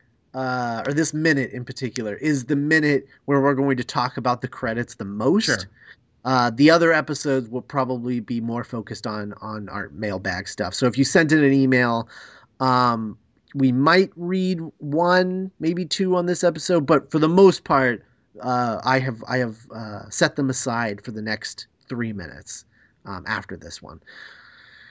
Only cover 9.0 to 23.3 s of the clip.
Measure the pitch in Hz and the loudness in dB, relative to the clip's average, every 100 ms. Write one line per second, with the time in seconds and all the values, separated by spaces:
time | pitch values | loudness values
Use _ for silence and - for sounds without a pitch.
9 | 113 107 104 101 107 107 98 101 - 76 | -8 -8 -8 -10 -10 -10 -10 -10 -10 -8
10 | 107 92 95 92 - - 90 - 127 127 | -6 -4 -6 -6 -8 -6 -6 0 0 2
11 | 135 170 156 156 139 139 131 127 123 117 | 2 4 4 4 4 4 4 4 2 0
12 | 113 - - - _ _ 127 127 123 113 | -6 -16 -20 -20 _ _ 2 4 4 2
13 | 110 104 _ _ _ 143 135 123 151 180 | -4 -10 _ _ _ 0 2 4 4 4
14 | 196 170 175 190 185 170 160 - 147 151 | 4 -2 -4 -2 0 -2 -6 -10 -4 0
15 | 175 185 180 185 190 - 160 175 170 - | 4 4 2 -2 -6 -4 -2 -2 -4 -2
16 | 185 180 175 175 175 160 - 170 139 147 | 0 2 0 0 0 0 0 0 4 2
17 | - 156 160 180 196 - - 143 127 110 | 2 0 4 8 6 6 0 2 2 -2
18 | - _ _ - 120 123 120 107 123 131 | -10 _ _ -10 -2 0 0 -2 0 0
19 | 131 113 - 127 120 107 - 110 107 104 | 0 -6 -4 -2 -2 -6 -16 -14 -12 -12
20 | 104 - 165 - 135 127 127 117 113 101 | -12 -2 0 0 -2 -2 -2 -2 -2 -6
21 | - 107 107 107 - - - _ - 120 | -10 -10 -6 -6 -8 -14 -20 _ -12 -6
22 | 113 101 80 - - - - _ _ _ | -6 -8 -12 -16 -16 -18 -18 _ _ _
23 | 98 92 87 | -14 -12 -8